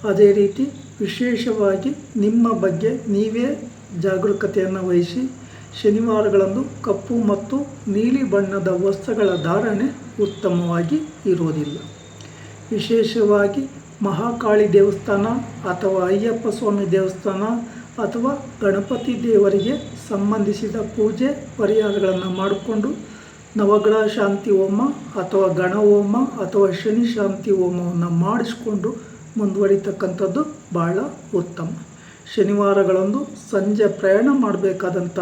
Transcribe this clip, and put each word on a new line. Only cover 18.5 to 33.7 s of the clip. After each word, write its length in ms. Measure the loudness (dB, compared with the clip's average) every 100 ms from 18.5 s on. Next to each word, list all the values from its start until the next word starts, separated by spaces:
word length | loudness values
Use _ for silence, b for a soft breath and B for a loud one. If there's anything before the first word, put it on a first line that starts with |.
| -2
ಗಣಪತಿ 500 | 0 0 -2 -4 -4 -2 2
ದೇವರಿಗೆ 460 | 4 6 4 0 -4 -6 -16 -6
ಸಂಬಂಧಿಸಿದ 680 | -2 0 0 0 -2 -4 -4 -6 0
ಪೂಜೆ 340 | 0 2 -2 -2 -8 -2
ಪರಿಹಾರಗಳನ್ನು 720 | 2 2 2 2 0 0 -2 -2
ಮಾಡಿಕೊಂಡು, 500 | -2 -2 -2 -2 -2 -4 B B B B B 0
ನವಗ್ರಹ 420 | 4 4 4 2 2 0
ಶಾಂತಿ 360 | 0 0 2 2
ಹೋಮ 240 | 2 0 0 -4 -10 -8
ಅಥವಾ 260 | -2 2 2 2
ಗಣ 140 | 0 4 6
ಹೋಮ 260 | 6 4 0 0 -2
ಅಥವಾ 240 | -2 2 2 2
ಶನಿ 240 | 0 0 0
ಶಾಂತಿ 380 | 0 -2 -2 0 2
ಹೋಮವನ್ನು 500 | 2 0 -2 -2 0 0 2
ಮಾಡಿಸ್ಕೊಂಡು 640 | 0 -2 -6 -4 -2 -4 -6 B B B -4
ಮುಂದುವರಿತಕ್ಕಂಥದ್ದು 1040 | -2 0 2 2 0 -4 -6 -2 -2 -2 -4 -8 -8 -4
ಬಹಳ 200 | -2 -2 -4 -10 -4 -4
ಉತ್ತಮ. 300 | -4 -8 -10 -10 -16 B B B -8
ಶನಿವಾರಗಳಂದು 840 | -2 0 2 4 4 4 2 2 -2 -6 -12 -4
ಸಂಜೆ 360 | -2 0